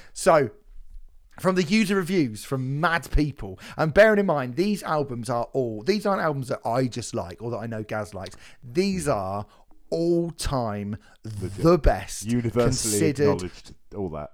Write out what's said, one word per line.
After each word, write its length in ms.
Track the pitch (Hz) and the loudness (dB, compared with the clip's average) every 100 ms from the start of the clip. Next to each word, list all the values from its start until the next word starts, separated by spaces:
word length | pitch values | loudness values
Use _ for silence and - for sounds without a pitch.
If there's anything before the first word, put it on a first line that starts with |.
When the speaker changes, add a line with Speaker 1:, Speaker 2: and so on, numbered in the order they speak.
| - | -6
Speaker 1:
So, 380 | - 190 160 127 - - - - - - - - - | -2 4 6 4 -4 -20 -18 -16 -16 -18 -20 -20 -4
from 140 | 180 | 0
the 80 | 185 | 0
user 340 | 156 220 190 196 | 2 2 2 0
reviews 480 | 165 190 131 104 | 0 0 0 -2
from 340 | - 135 131 143 | -6 -4 -2 0
mad 300 | 170 165 - | 0 0 0
people, 480 | 170 147 - 101 92 - - | 2 2 -2 -10 -12 -10 -2
and 160 | 156 | 2
bearing 240 | 190 220 208 | 8 8 8
in 80 | 196 | 4
mind, 300 | 147 127 123 | 0 -2 0
these 260 | 202 202 | 0 0
albums 480 | - 156 139 120 113 | -2 -2 -2 -4 -2
are 140 | 120 117 | -2 -2
all, 300 | 135 120 107 | -2 -2 -2
these 220 | 127 208 208 | -2 0 0
aren't 160 | 196 | 0
albums 260 | 160 139 120 | 0 -2 -4
that 120 | 123 113 | -4 -2
I 200 | 123 131 | 0 0
just 260 | 120 - | -2 -6
like 280 | 113 87 - | -6 -6 -8
or 80 | 117 | -8
that 60 | 113 | -6
I 80 | 113 | -6
know 160 | 110 | -8
Gaz 300 | 107 107 104 | -6 -6 -6
likes. 220 | 98 90 - - - | -8 -12 -14 -20 -20
These 420 | 120 135 196 185 | -6 0 0 0
Speaker 2:
Hmm. 60 | 147 | 0
Speaker 1:
are 340 | 110 95 101 104 - - - - | -2 -2 -6 -8 -14 -20 -18 -6
all-time 1080 | 165 170 170 170 - - 135 113 104 101 107 - - | -2 2 2 0 -4 -4 -2 -2 -4 -6 -8 -12 -16
Speaker 2:
Legit. 380 | 110 104 90 - | -12 -8 -8 2
Speaker 1:
the 160 | 165 175 | 4 6
best, 460 | 135 95 90 - 104 | 4 2 -2 -8 -2
Speaker 2:
Universally 720 | 120 117 120 120 127 113 104 | 0 0 2 2 2 0 2
Speaker 1:
considered, 340 | 156 135 143 | 2 2 2
Speaker 2:
acknowledged, 400 | - 90 - - - - | 2 -2 -12 -20 -20 -14
all 140 | 101 95 | -8 -6
that. 200 | 76 73 | -6 -6